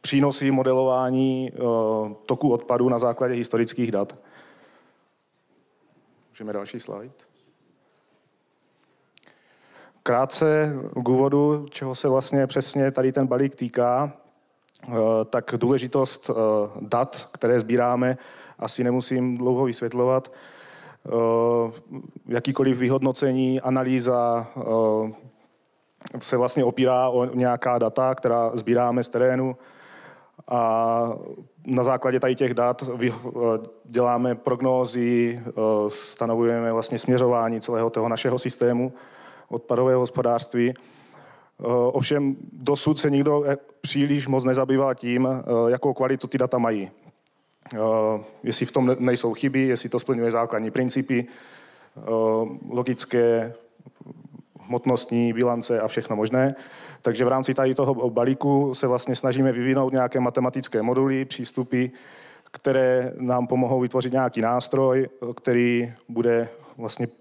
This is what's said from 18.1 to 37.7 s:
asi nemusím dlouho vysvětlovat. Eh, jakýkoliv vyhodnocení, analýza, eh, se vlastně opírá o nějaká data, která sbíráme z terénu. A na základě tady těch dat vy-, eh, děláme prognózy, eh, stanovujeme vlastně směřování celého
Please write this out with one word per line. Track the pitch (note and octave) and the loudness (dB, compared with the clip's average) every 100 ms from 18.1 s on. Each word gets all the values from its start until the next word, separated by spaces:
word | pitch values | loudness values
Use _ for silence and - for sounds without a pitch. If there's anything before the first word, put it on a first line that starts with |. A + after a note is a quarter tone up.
| C3 - - - - | -2 -8 -20 -20 -12
asi | A2 - | -10 -2
nemusím | B2 B2+ A#2+ B2+ B2+ A#2+ | 0 0 -2 -2 -2 -2
dlouho | B2 B2 | 0 2
vysvětlovat. | C3+ A#2 A#2 B2 B2 C3 C3 - - - - - - - - | 0 -2 -6 0 0 0 -2 -20 -20 -20 -20 -20 -20 -20 -4
Eh, | A#2 A#2 A#2 A#2 A#2 A#2 A2+ - C3 - - - | 0 2 2 2 2 -2 -6 -18 -18 -16 -20 -4
jakýkoliv | A#2+ B2+ C3+ C3+ B2 | -4 -2 0 2 2
vyhodnocení, | B2 C3+ C3+ B2 C#3 C3 C3 C3 | 2 2 0 0 0 0 0 0
analýza, | B2+ C3 B2+ C3 A#2+ B2 A#2+ A#2 A2+ - | 0 -2 0 0 2 2 2 0 -4 -10
eh, | A2+ A2+ A2 G#2+ A2 A2 B2+ _ _ _ _ _ _ _ - B2+ | -2 2 2 2 -2 -8 -20 _ _ _ _ _ _ _ -16 -12
se | - B2+ | -2 0
vlastně | B2 - | 0 2
opírá | B2 A#2+ B2+ B2+ B2+ | 0 2 2 4 2
o | B2 | 0
nějaká | B2 B2 B2 A#2+ B2+ A#2+ | 0 0 0 0 0 0
data, | A2+ A#2+ C3 | 0 0 0
která | C3 B2+ A#2 A#2 | 0 0 2 0
sbíráme | A#2 A2 A#2+ B2 A#2+ | -2 0 2 2 0
z | A#2+ | -2
terénu. | A#2 B2+ B2+ C3 B2 - - - - - - _ - - | 2 2 2 -2 -6 -16 -20 -20 -20 -20 -20 _ -20 -4
A | A#2+ A#2 A2+ A2+ A#2 A#2 A2+ - - - _ - | 0 2 2 2 0 -2 -4 -12 -18 -20 _ -2
na | B2+ | 0
základě | B2+ B2+ C3 B2+ | 2 2 0 0
tady | B2+ | 0
těch | B2 C3 | 0 0
dat | A#2+ A#2+ B2 | 2 0 0
vy-, | C3 A#2+ B2 A2+ A#2+ | -6 -2 -2 -2 -10
eh, | A#2+ A#2 A2 A2 - | -2 0 0 -4 -20
děláme | - A#2+ B2 A#2+ B2+ | -6 0 2 2 0
prognózy, | A#2 C3+ B2 C3 B2+ B2 B2 A#2+ A#2+ A#2+ A#2+ A#2 | -2 -2 0 2 2 0 0 2 2 0 -2 -10
eh, | - A2 G#2+ G#2 | -2 2 2 0
stanovujeme | G#2 - - A#2 A#2 A#2 A#2 A#2 | -4 -12 -6 -2 2 2 2 0
vlastně | A2+ A2+ A#2 | -2 -2 -4
směřování | - B2+ B2 A#2+ A#2 A2+ | 0 2 4 2 0 -4
celého | - | -4